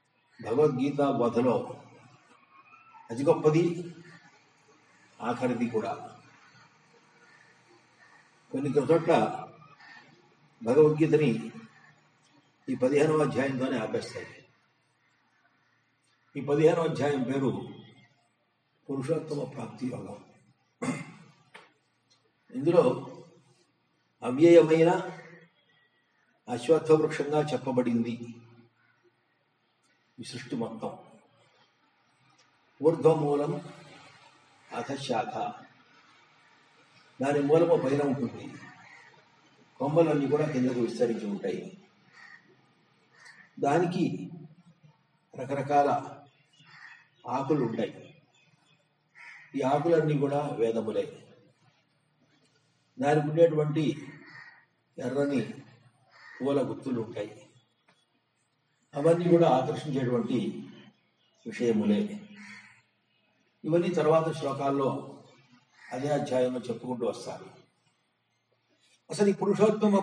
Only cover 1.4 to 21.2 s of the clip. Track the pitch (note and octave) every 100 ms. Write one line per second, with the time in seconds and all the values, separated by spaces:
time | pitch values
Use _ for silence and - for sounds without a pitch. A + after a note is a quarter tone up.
1.4 | B2+ A2 - - - - - _ _ _
2.4 | _ - - - - - - A#2 C#3+ D#3
3.4 | D3+ D#3 F3 - - - - - - _
4.4 | _ _ _ _ _ _ _ - A2+ B2
5.4 | B2+ A2+ A#2 A2 G2 G2 - - - -
6.4 | - - - _ _ _ _ _ _ -
7.4 | _ _ _ _ _ _ _ - _ _
8.4 | - C3+ C#3+ C#3+ C3+ D#3+ E3+ C#3+ G#2+ -
9.4 | - - - - - - - _ _ _
10.4 | _ - A2+ C#3 D3+ D3+ D#3 D3+ C#3+ A2
11.4 | - - - _ - _ _ _ _ _
12.4 | _ _ - A#2 B2+ C#3+ D#3 D#3 C#3+ -
13.4 | C#3 C3 C3 B2+ G#2+ A2+ - - - -
14.4 | - _ _ _ _ _ _ _ _ _
15.4 | _ _ _ _ _ _ _ _ _ C#3
16.4 | C3+ D3 D#3 E3+ D#3+ C3 C#3+ C#3 A#2+ C#3
17.4 | C3 G2 - - - - _ _ _ _
18.4 | _ _ _ _ - C#3 - D#3 - D3
19.4 | - A#2+ A2+ - B2 - F#2+ - - _
20.4 | _ _ _ - - - - -